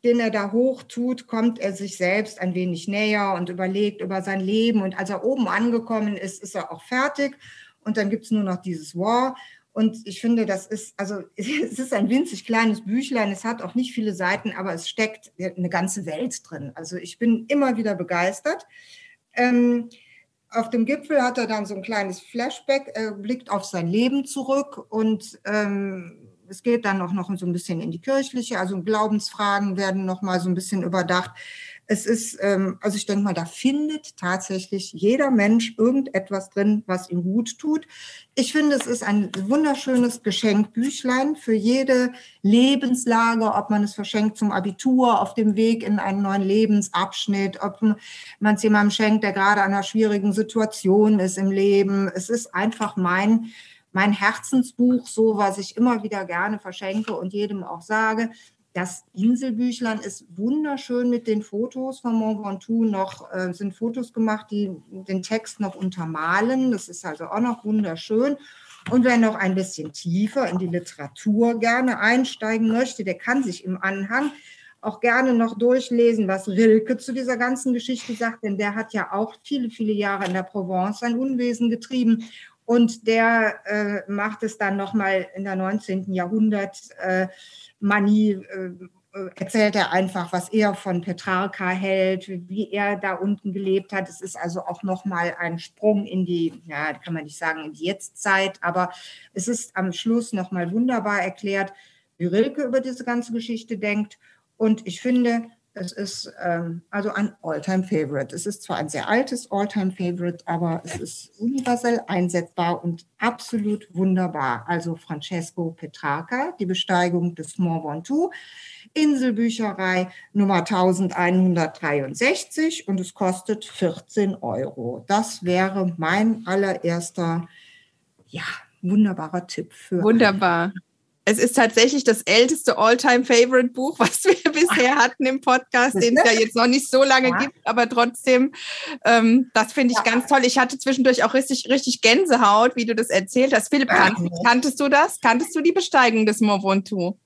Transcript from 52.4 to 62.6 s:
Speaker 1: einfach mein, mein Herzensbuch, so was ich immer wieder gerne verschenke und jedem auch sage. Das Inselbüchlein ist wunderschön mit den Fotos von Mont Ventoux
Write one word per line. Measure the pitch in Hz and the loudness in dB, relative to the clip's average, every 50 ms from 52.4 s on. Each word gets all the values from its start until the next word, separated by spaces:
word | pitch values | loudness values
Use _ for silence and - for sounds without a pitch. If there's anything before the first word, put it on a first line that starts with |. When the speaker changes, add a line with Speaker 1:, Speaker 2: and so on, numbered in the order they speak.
| 233 - - | -4 -6 -4
Speaker 1:
einfach | 180 202 226 226 - 220 202 - | -2 -2 -2 -2 -2 -6 -4 -2
mein, | 196 185 175 180 185 202 214 226 226 226 226 - - - - - _ _ _ | -2 0 0 2 2 4 4 4 2 2 -4 -14 -18 -20 -20 -20 _ _ _
mein | - 190 196 208 | 0 2 2 2
Herzensbuch, | 208 - 202 208 220 - - - 269 262 247 - _ - 240 247 254 240 247 | 2 2 2 0 0 0 -6 0 0 0 0 0 _ 2 2 4 4 2 -2
so | - - 220 220 226 214 | -4 0 2 2 4 4
was | 202 208 196 190 202 | 2 0 0 0 -4
ich | 190 - - | -8 -8 0
immer | 220 240 247 240 214 | 2 2 2 2 0
wieder | 202 214 214 196 196 | -2 -6 -6 -6 -6
gerne | 175 175 175 185 202 214 208 | -4 -2 -2 -2 -2 -4 -6
verschenke | _ 185 180 - 202 190 190 220 214 - 202 | _ -12 -12 -8 -8 -4 -4 -4 -4 -4 -6
und | - 180 185 196 | -6 -6 -6 -4
jedem | 202 208 202 208 196 | -4 -4 -4 -4 -8
auch | 175 - - 170 | -8 -10 -12 -14
sage. | 170 - 220 220 220 220 220 220 233 226 226 - - _ _ _ _ _ | -4 0 2 4 4 4 2 0 -2 -2 -4 -14 -20 _ _ _ _ _
Das | _ 180 185 185 - - _ _ | _ -6 -6 -6 -8 -14 _ _
Inselbüchlein | _ 185 196 233 247 233 269 262 220 220 247 247 233 - 247 226 220 208 | _ 0 2 2 2 2 -2 -4 -2 -2 -2 -2 -2 -2 -4 -4 -4 -4
ist | - 202 - - - _ 170 | -6 -10 -12 -12 -20 _ -10
wunderschön | 180 208 240 277 311 302 294 277 262 - - 247 240 247 247 | -6 -2 -2 -2 -2 -2 -2 -4 -6 -6 -4 -4 -2 0 0
mit | 240 233 233 | 0 -2 -2
den | 226 214 214 | -2 -2 -2
Fotos | 214 - - 208 233 247 247 254 254 262 262 - | -4 -6 -6 -6 -6 -4 -6 -8 -8 -8 -8 -6
von | - 240 226 | -4 -2 0
Mont | 226 220 220 220 208 | 0 0 0 -2 -4
Ventoux | 208 202 196 190 | -6 -8 -10 -10